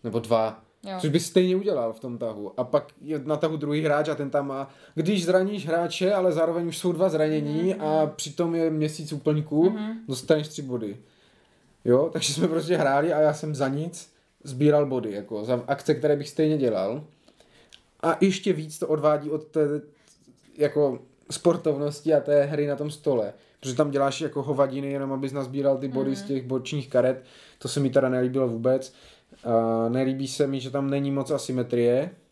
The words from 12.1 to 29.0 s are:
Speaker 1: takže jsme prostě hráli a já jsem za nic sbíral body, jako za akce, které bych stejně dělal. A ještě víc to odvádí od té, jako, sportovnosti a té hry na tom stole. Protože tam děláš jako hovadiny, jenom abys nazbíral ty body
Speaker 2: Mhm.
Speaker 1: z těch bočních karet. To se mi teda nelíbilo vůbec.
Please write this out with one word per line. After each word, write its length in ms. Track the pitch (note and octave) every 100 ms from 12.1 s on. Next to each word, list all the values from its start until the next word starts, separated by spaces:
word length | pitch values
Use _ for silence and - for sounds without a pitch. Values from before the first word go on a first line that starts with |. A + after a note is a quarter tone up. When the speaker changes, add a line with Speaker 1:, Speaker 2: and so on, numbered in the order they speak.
Speaker 1:
takže 200 | D#3+ D#3
jsme 140 | C#3+ E3+
prostě 280 | D#3+ D3+ F3
hráli 360 | C#3 C#3 D#3+
a 80 | D3+
já 140 | D3+
jsem 200 | D3+ D3+
za 140 | C#3+ C3+
nic 440 | C#3 E3 - - _ _ _
sbíral 420 | - B2+ D3 D3 C#3+
body, 260 | B2+ A2
jako 320 | G2+ G2 G#2+
za 200 | A2 B2 A#2+
akce, 260 | C#3 -
které 220 | D3+ D3 C#3+
bych 120 | C#3+
stejně 300 | - D#3 D#3
dělal. 460 | B2+ G#2 G2 B2+ D3+ _ _ _ _ _ _ - _ _
A 160 | E3 E3
ještě 320 | G3 F#3+ G#3
víc 260 | D#3 D#3 -
to 100 | D#3+
odvádí 420 | D#3 D3+ D3 D3+
od 140 | D3+
té, 160 | D3+ D#3+ D3 D3 - _ _ _ _ _ _ -
jako, 400 | D3 D3 C#3+ B2 - _ _
sportovnosti 840 | - F3 E3+ D#3+ C#3 D3 D3 D#3+
a 60 | D3+
té 240 | D3 D3
hry 220 | C#3+ D3 D3
na 100 | C#3
tom 140 | D3
stole. 420 | D3+ - B2+ G2+ - _ _
Protože 140 | C3
tam 160 | B2 D3+
děláš 300 | C#3 C#3 C3+
jako 220 | D3+ D3
hovadiny, 480 | C3 C3+ C#3 C3+ C#3
jenom 200 | C#3 C3+
abys 200 | C3+ C#3
nazbíral 460 | C#3 B2+ C3+ C#3 C3+
ty 100 | C3+
body 220 | C3 C3+
Speaker 2:
Mhm. 60 | C3+
Speaker 1:
z 60 |
těch 240 | - C#3 B2
bočních 420 | C3 B2 D3 B2+
karet. 340 | - B2+ C3 - - - _
To 100 | C3
se 120 | -
mi 100 | C#3
teda 180 | C3+ C3
nelíbilo 400 | B2+ B2+ C3 B2+
vůbec. 460 | A2+ A#2+ C3 - -